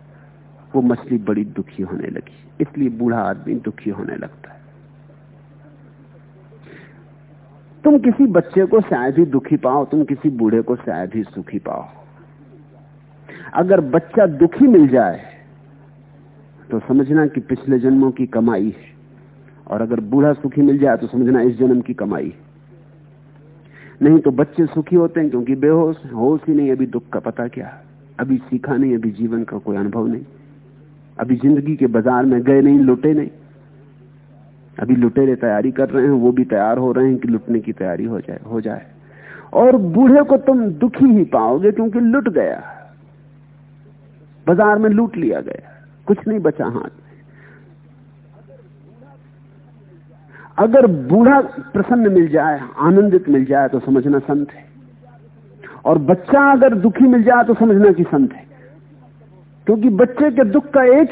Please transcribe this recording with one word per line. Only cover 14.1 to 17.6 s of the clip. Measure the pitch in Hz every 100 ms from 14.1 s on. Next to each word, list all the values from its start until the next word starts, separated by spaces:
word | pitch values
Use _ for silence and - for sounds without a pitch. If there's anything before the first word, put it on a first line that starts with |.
| -
दुखी | 190 143 170 - 269
मिल | 196 143
जाए | 127 98 82 - - - - - - - - _ - - - - - -
तो | 113
समझना | - 131 135 156 151
कि | 127
पिछले | 107 123